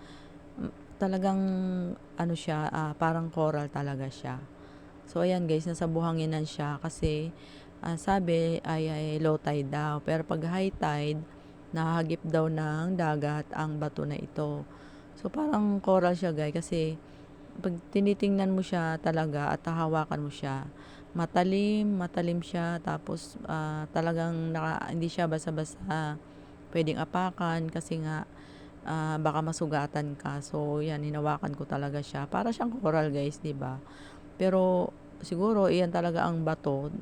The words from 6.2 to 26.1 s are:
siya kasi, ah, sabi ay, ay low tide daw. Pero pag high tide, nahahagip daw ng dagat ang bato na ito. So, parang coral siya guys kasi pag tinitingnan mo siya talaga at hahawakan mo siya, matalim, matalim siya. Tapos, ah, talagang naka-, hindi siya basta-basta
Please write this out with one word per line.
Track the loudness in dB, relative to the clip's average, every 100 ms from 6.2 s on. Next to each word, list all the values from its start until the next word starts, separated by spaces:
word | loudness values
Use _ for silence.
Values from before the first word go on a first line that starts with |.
| 2 0 -2
siya | -2 -4 -2
kasi, | -6 -2 0 0 -2 -8 -16 -18 -20 -10
ah, | -6 -2
sabi | 2 2 4 4 4 2
ay, | 0 0 0
ay | -2 -2 2
low | 4 4
tide | 2 0 0
daw. | -2 0 -2 0
Pero | 0
pag | 0 -2 0
high | 0 0
tide, | 0 0 0 0 -2 -6 -14 -20 -20 -6
nahahagip | 0 2 2 2 -2 2
daw | 2 4
ng | 2 0 0 0 2
dagat | 2 2 0 -2 -4 -4
ang | -2 -2
bato | -2 -2
na | -2 -2
ito. | -4 -2 -2 -2 -6 -14 -18 -18 -18 -8
So, | -4
parang | 0 2 4 4 4
coral | 4 6 6 4
siya | 2 0
guys | 0 -2
kasi | 0 0 0 -2 -10 -20 -20 -20 -16 -6
pag | -4 -4 0
tinitingnan | 4 4 4 4 4 4
mo | 2
siya | 2 0 0 0
talaga | 2 2 2 0 0
at | 0 0
hahawakan | 0 2 2 2 -2 -4
mo |
siya, | -4 -4 -4 -6 -12 -18 -18 -6
matalim, | -2 2 4 4 4 4 4 2 2
matalim | 0 0 0 0
siya. | -2 -2 -2 -2
Tapos, | -2 -4 -4 -6 -8 -12 -6
ah, | -4 -2 -4 -2
talagang | 0 2 2 0 0 -2 0
naka-, | -2 -2 -2
hindi | -2 0
siya | 2 2
basta-basta | 2 0 -2 -4 -6 -2 0 0